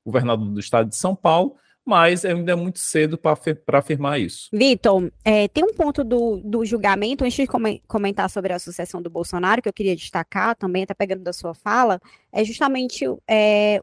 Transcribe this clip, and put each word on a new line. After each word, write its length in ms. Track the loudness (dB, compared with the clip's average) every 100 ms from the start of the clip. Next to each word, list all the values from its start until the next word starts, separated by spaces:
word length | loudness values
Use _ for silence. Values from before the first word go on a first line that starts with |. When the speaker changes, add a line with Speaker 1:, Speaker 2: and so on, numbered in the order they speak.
Speaker 1:
governador 440 | -2 0 0 0 -2
do 120 | -6
estado 300 | 0 0 0
de 60 | -2
São 180 | -4
Paulo, 400 | 0 2 2 2 -4 _ _
mas 420 | 0 4 6 4
ainda 280 | 0 -2 0
é 20 | 0
muito 240 | -2 -6
cedo 360 | -2 0 0 0
pra 160 | 0
afi-, 220 | 0 -2
pra 240 | -6 0 0
afirmar 420 | 2 -2 -2 -2
isso. 280 | -4 -6 -6
Speaker 2:
Vitor, 580 | 2 4 4 4 2 0 -4
é, 220 | 0 2 2
tem 180 | 0
um 80 | 0
ponto 300 | 0 -2 -2
do, 400 | 0 0 0 -2
do 200 | -4 -4
julgamento, 600 | -2 0 0 0 0 -2
antes 120 | -2 0
de 100 | -2
come-, 340 | 0 -2 -4 -4
comentar 420 | -4 -2 -2 -2
sobre 240 | -2 -4
a 60 | -4
sucessão 420 | -8 -10 -8 -8
do 80 | -8
Bolsonaro, 540 | -6 -6 -2 0 2
que 60 | 0
eu 40 |
queria 240 | -2 -2 -2
destacar 600 | -4 -6 -4 -2 -2 -2
também, 260 | -2 -2
até 120 | -4
pegando 280 | -4 -4 -4
da 100 | -6
sua 220 | -8 -8
fala, 460 | -8 -2 2 2 0 -6 _ _
é 120 | -4
justamente, 600 | -2 0 0 0 -4 -4 -6 -4 0
é, 540 | 2 4 4 4 2